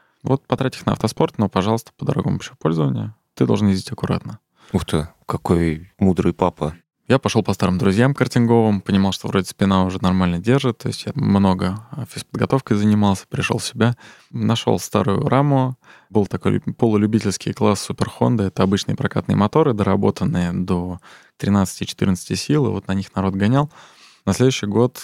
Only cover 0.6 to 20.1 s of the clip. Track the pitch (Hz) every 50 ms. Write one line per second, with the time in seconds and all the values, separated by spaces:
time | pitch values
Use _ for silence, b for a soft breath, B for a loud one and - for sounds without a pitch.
0.6 | 131 131 - - - - 107 - - 110 - - 160 165 - - 107 95 - 95
1.6 | 92 104 110 113 - - _ - - - - - - - 92 95 - - - _
2.6 | - - 82 82 76 69 - - 107 107 110 _ _ _ _ - 127 - 110 101
3.6 | 107 101 95 92 - - - - - 90 92 90 - - 110 - _ _ b b
4.6 | b b - 92 - - - 80 78 - - _ _ - - - - - 92 85
5.6 | 85 82 78 80 87 - _ - 98 95 90 87 82 87 85 - 92 87 - -
6.6 | 76 76 85 - _ _ _ _ _ - 117 135 - 107 - 117 92 - 101 -
7.6 | 104 92 92 90 90 98 95 104 120 139 139 - 127 123 - 123 120 117 117 117
8.6 | 110 110 104 98 - - 101 98 98 98 92 - - - - 98 90 - - -
9.6 | 101 98 98 95 92 92 92 92 - 92 92 92 92 87 87 85 87 110 127 143
10.6 | 135 127 110 - - 110 - - - 110 - - - 104 98 98 98 95 92 95
11.6 | 92 92 95 107 113 - - 151 113 - - - - _ - 113 110 - - 135
12.6 | - - 110 104 104 107 104 104 104 101 95 95 - _ - - - - - 113
13.6 | - - - 117 110 120 123 B B B B B B B - 120 110 110 117 110
14.6 | - - 110 90 - - - 104 101 - 98 101 107 - - 131 143 147 139 135
15.6 | 131 127 127 _ b b b b b b - 107 101 - - - - 101 101 101
16.6 | - - 107 - - 117 107 104 104 104 110 110 - 98 92 - - - 95 -
17.6 | 107 107 101 - - - - - - - - - 120 123 123 110 101 95 - -
18.6 | 95 98 98 98 - - - - - - - - - - 98 101 101 104 - 156
19.6 | 160 147 117 101 98 98 95 98 101 104